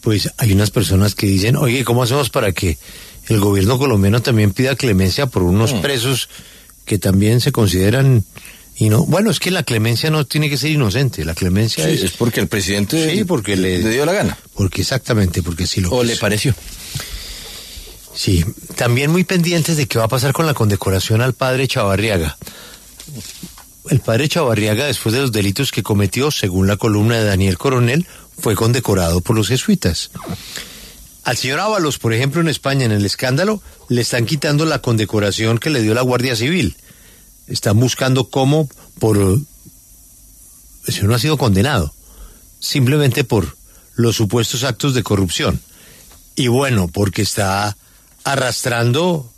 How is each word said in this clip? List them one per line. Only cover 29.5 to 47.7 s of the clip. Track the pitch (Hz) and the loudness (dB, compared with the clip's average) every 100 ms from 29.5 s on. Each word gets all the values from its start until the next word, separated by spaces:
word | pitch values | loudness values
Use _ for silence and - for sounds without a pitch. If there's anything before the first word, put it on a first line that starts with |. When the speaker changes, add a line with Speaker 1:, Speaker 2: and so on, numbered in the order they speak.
| 131 - 202 95 82 - - - - - - - - - - - - | -2 2 2 2 -2 -6 -12 -12 -12 -12 -14 -16 -18 -20 -20 -20 -10
Speaker 1:
Al | - 120 | -4 -4
señor | 127 147 | -2 -2
Ábalos, | 202 214 151 - | 0 0 0 -2
por | 117 | -2
ejemplo, | 113 135 143 | 0 0 0
en | 165 | 0
España, | 135 139 139 123 | 0 -2 0 0
en | |
el | 104 98 | 0 0
escándalo, | - 127 131 190 214 - - - | -2 -2 0 0 -2 -8 -20 -4
le | 123 | -2
están | 117 127 117 | 0 -2 -2
quitando | 156 156 147 160 | -2 0 0 0
la | 139 | 0
condecoración | 127 113 107 107 101 95 110 117 | 0 0 0 0 0 0 0 0
que | 160 | 0
le | 143 | 0
dio | 107 | 2
la | 113 | 2
Guardia | 127 123 127 117 | 2 0 0 0
Civil. | 123 180 110 - - - - - - - - | 0 0 0 -4 -20 -20 -20 -20 -20 -20 -10
Están | - - 104 | -4 2 4
buscando | 123 - 131 131 127 | 2 2 0 2 0
cómo, | 143 139 151 147 - - - | 0 2 2 0 -6 -20 -2
por, | 110 104 | 2 4
el | 98 101 143 - - - - - - - - - - - - - - | 4 2 -2 -18 -20 -20 -20 -20 -20 -20 -20 -20 -20 -20 -20 -14 -8
señor | - 98 | -2 0
no | 120 | 0
ha | |
sido | 147 151 | 0 0
condenado, | 131 95 120 131 76 - - - - - - - | 2 2 2 0 -2 -6 -20 -20 -20 -20 -20 -12
simplemente | - 151 123 151 143 131 | -4 0 2 4 2 0
por | 131 113 76 - - - - - | 0 0 -2 -8 -20 -20 -14 0
los | 117 - | 0 2
supuestos | 107 120 113 123 | 0 0 -2 -4
actos | 131 120 147 127 | -4 -2 -2 -2
de | |
corrupción. | 104 101 95 - 139 - - - - - - - - - | 0 0 0 0 -2 -2 -6 -20 -20 -20 -20 -20 -16 -2
Y | 127 | 0
bueno, | 120 139 113 87 | 2 2 0 0
porque | 78 101 - | 0 -2 0
está | 101 - 98 98 104 | -4 -2 -2 -2 -2